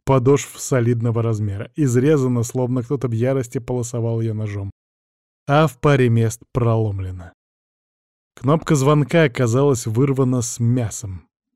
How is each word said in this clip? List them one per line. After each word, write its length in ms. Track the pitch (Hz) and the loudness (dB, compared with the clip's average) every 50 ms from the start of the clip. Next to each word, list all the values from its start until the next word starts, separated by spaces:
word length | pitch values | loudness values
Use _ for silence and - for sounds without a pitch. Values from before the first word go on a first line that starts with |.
| _ | _
подошв 560 | - 135 131 120 127 143 139 - - - - | 2 2 2 4 4 4 2 2 -4 -14 -14
солидного 640 | - - 147 127 117 117 123 120 113 120 110 117 113 | -6 -2 0 0 2 2 0 0 0 -2 -2 0 0
размера, 480 | 117 113 104 107 104 95 98 110 - _ - | -2 -2 -2 -4 -6 -6 -8 -10 -12 _ -2
изрезана, 680 | 151 131 117 127 123 147 160 147 131 131 123 120 113 | 0 2 2 2 4 4 4 4 2 0 0 0 -2
словно 400 | 117 - 127 127 120 127 127 117 | -2 -2 -4 -2 -2 -2 -4 -2
кто-то 240 | 120 147 135 123 127 | -4 -4 -4 -2 -4
в 60 | 117 | -2
ярости 460 | 110 117 127 135 135 127 123 - 135 | 0 0 0 0 -2 -4 -4 -8 -10
полосовал 600 | 123 - 127 123 120 120 - 120 113 117 117 113 | -6 -4 -6 -4 -4 -6 -6 -4 -4 -2 -2 -2
ее 140 | 113 113 110 | -2 -4 -4
ножом, 360 | 107 107 104 101 101 98 98 - _ _ _ _ _ _ _ _ _ _ _ _ _ _ - | -4 -6 -6 -6 -8 -8 -10 -12 _ _ _ _ _ _ _ _ _ _ _ _ _ _ 0
а 180 | 143 147 160 | 2 4 4
в 140 | 151 - _ | 2 0 _
паре 300 | - 151 143 131 127 123 | 2 2 4 4 4 4
мест 320 | 113 117 113 110 110 - - _ | 4 2 2 0 -2 -6 -16 _
проломлена. 800 | _ 131 120 117 113 113 110 107 101 95 95 92 92 90 87 87 _ _ _ _ _ _ _ _ _ _ _ _ _ _ _ _ _ _ _ _ _ | _ -2 0 2 2 0 0 -2 -4 -6 -8 -10 -10 -12 -14 -18 _ _ _ _ _ _ _ _ _ _ _ _ _ _ _ _ _ _ _ _ _
Кнопка 400 | - - 127 151 165 - - 165 | -6 0 0 0 0 2 0 0
звонка 480 | 143 131 135 151 151 147 - - 170 160 | 2 4 4 4 2 2 2 2 2 2
оказалась 640 | 139 117 - 131 113 110 127 143 143 139 117 - 117 | 2 2 0 0 0 2 2 2 2 2 0 -2 -4
вырвана 540 | 107 113 139 139 135 127 135 127 127 127 | 0 0 0 0 2 0 0 0 0 -2
с 180 | 117 - - - | -2 -4 -4 -2
мясом. 720 | 117 117 120 127 120 101 - - - 101 95 87 _ _ _ _ _ _ _ | 0 0 0 0 -2 -4 -6 -10 -12 -12 -12 -14 _ _ _ _ _ _ _